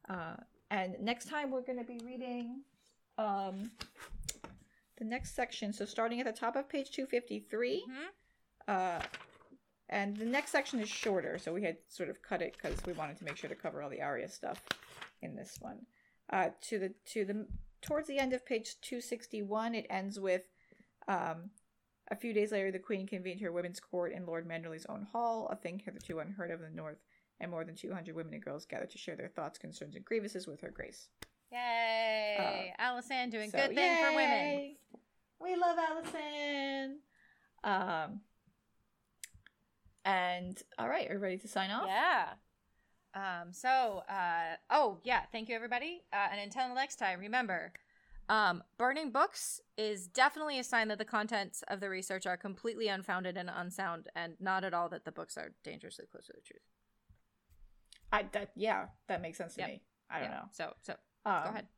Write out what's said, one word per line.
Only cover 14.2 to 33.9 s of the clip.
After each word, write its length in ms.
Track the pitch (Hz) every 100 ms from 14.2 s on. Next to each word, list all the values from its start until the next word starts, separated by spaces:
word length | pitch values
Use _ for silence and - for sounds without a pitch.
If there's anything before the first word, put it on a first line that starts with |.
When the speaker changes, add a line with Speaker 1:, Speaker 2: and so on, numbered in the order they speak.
| -
Speaker 1:
stuff 340 | - - - - - - - - _
in 140 | 131 123
this 220 | - -
one. 240 | - - 254 _ _ _ -
Uh, 180 | 196 175 -
to 180 | - 214
the, 100 | 190 214 -
to 200 | 220 196
the, 200 | 208 - - - -
towards 260 | - 302 302
the 100 | 277
end 140 | 269
of 120 | 254 -
page 340 | 226 220 -
two 200 | - 240
sixty-one, 720 | 233 233 - 214 202 214 233 233
it 100 | -
ends 300 | 190 196 202
with, 240 | 190 185 - _ _ - _ _ -
um, 400 | 185 170 165 185 - _ _ _ _ -
"A 60 | 202
few 160 | 240
days 180 | 214 208
later, 180 | 208 196
the 80 | 185
Queen 260 | - 196 190
convened 360 | 190 185 180
her 100 | 196
women's 280 | 175 175 180
court 320 | - 180 175
in 120 | - 175
Lord 220 | 165 170
Manderley's 380 | 165 165 160 -
own 160 | - 202
hall, 360 | 233 233 226 -
a 40 | 202
thing 240 | 170 185
hitherto 400 | 202 196 - 160
unheard 300 | 156 196 175
of 120 | 165
in 60 | 160
the 60 | 160
North, 220 | 156 156 _ _ _ _
and 100 | 170
more 140 | 170 165
than 100 | 165
two 180 | -
hundred 220 | 190 170 160
women 180 | 160
and 80 | 151
girls 220 | - 147 -
gathered 240 | - -
to 60 | -
share 200 | - 160
their 100 | 185
thoughts, 300 | - 151 -
concerns, 360 | 160 160 151 -
and 80 | 196
grievances 420 | 226 202 185 180
with 140 | 151
her 100 | -
grace." 380 | - - - - _ - _ _
Speaker 2:
Yay! 1200 | 240 240 233 226 226 226 220 214 202 202 196 185 -
Speaker 1:
Uh, 40 |
Speaker 2:
Alysanne 460 | 247 247 240 262 247
doing 200 | 220 214
Speaker 1:
so 60 | 196
Speaker 2:
good 180 | 277 277
thing 220 | 349